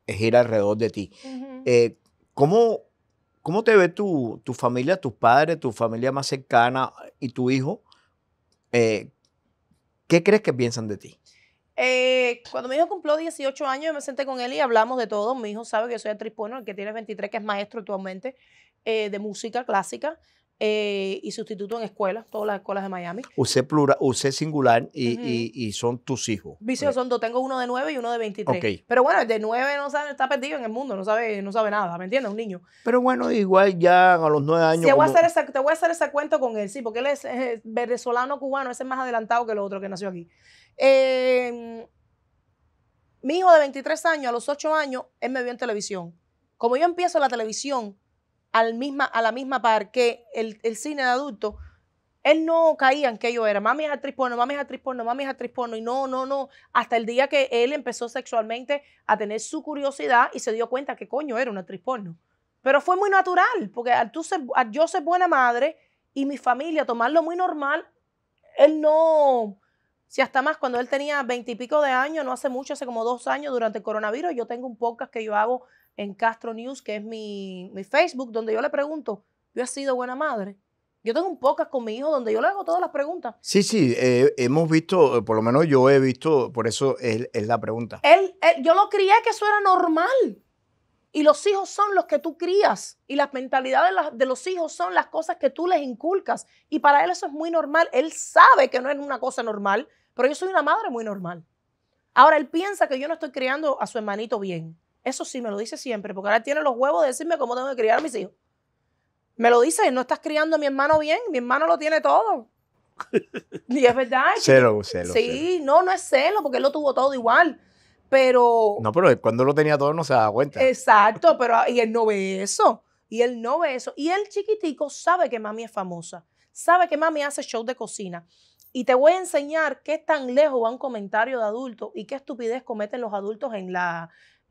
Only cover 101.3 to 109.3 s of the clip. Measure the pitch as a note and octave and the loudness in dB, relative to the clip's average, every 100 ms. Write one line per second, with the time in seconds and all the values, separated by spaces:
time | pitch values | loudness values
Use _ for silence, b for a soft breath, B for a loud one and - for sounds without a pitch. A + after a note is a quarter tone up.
101.3 | F3 - _ _ _ _ _ _ - D4 | -12 -16 _ _ _ _ _ _ 6 8
102.3 | D#4 C#4+ E4 G4 G4 E4 C4 C#4+ E4 D4+ | 6 0 -6 -4 -2 -2 -2 -6 -8 -8
103.3 | C#4 B3+ C#4 D#4 C4 G3+ A#3 G#3+ G3+ A3+ | -6 -4 -2 -2 -4 -4 -6 -6 -8 -6
104.3 | A3 G3 E3+ D#3+ E3 _ _ B3 C4 E4+ | -6 -6 -8 -10 -18 _ _ -10 -8 -10
105.3 | C4 A#3 G3+ A3+ D4+ - G#3+ G3+ G3 G3 | -8 -8 -8 -8 -10 -8 -8 -8 -8 0
106.3 | A3 A3+ D4 D4+ A#3 C4+ E4 D4 B3 D#4+ | 0 0 -2 0 0 2 2 0 0 -4
107.3 | E4 A#3+ B3 C4 B3+ A3 A#3+ D4+ A3+ F3+ | -2 -2 -4 -6 0 2 2 0 -6 -10
108.3 | _ _ _ _ _ _ _ _ _ _ | _ _ _ _ _ _ _ _ _ _